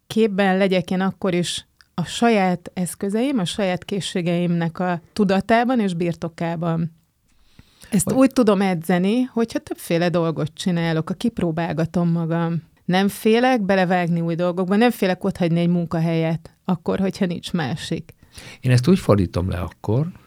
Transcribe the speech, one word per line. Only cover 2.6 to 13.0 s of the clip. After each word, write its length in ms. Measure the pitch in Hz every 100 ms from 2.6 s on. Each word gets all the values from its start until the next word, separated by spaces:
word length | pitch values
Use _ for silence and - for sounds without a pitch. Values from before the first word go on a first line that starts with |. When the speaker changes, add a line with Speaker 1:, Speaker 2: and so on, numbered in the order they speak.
| -
Speaker 1:
eszközeim, 640 | - 180 - 202 214 262 269
a 60 |
saját 400 | 175 - 190 180
készségeimnek 960 | - 196 - 196 170 175 175 170 170 165
a 220 | 180 170 -
tudatában 680 | - 202 190 - 226 240 262
és 140 | 202
birtokában. 960 | 170 175 165 170 165 170 170 170 165 165 - _ _ _ _ _ - _ _ -
Ezt 140 | 214
Speaker 2:
Vagy 100 | -
Speaker 1:
úgy 180 | 254 262
tudom 280 | - 220 196
edzeni, 600 | 196 180 - 180 190 233
hogyha 360 | 254 - 233 302
többféle 500 | - 339 - 170 175
dolgot 440 | 170 165 147 151
csinálok, 560 | - - 170 170 160 160
a 40 |
kipróbálgatom 920 | - 233 - 190 165 170 156 165 180 175
magam. 540 | 170 165 165 170 165 - _
Nem 240 | - 180